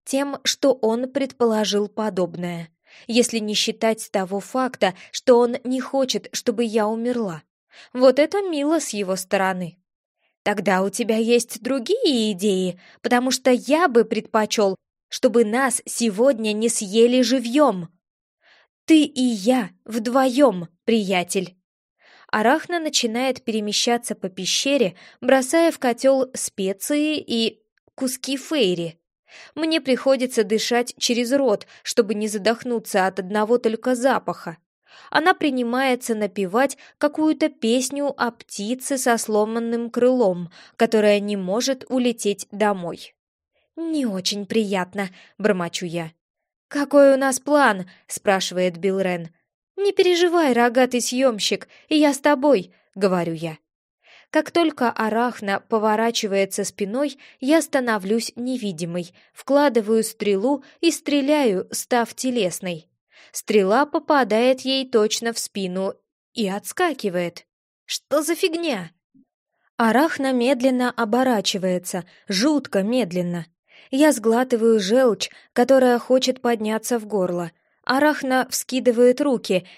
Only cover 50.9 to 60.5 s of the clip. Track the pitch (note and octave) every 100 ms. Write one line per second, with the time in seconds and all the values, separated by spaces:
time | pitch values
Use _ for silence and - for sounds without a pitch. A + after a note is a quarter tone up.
50.9 | B3 A3+ B3 C4+ A3 - F#3+ - - _
51.9 | D#4 D4 C#4 D4 D4 C#4+ A#3 F3+ _ _
52.9 | - G3 F3+ E3+ E3 E3 D#3 _ _ _
53.9 | _ _ - _ D#4 D4+ E4+ E4 D4+ A#3+
54.9 | - A3 G#3+ B3 - G3 G3 - A3 G#3+
55.9 | G#3+ A3+ A#3 A3 G3 G3 - G3 - G3
56.9 | A#3 D4 - - _ C4 D#4+ - C#4 A#3+
57.9 | G#3+ F#3+ A3+ A3+ - B3 B3+ G#3 D#3+ E3+
58.9 | F3 F3 - _ - - C#4 D4 A#3 G3+
59.9 | A3+ A3 - G3+ G3 A#3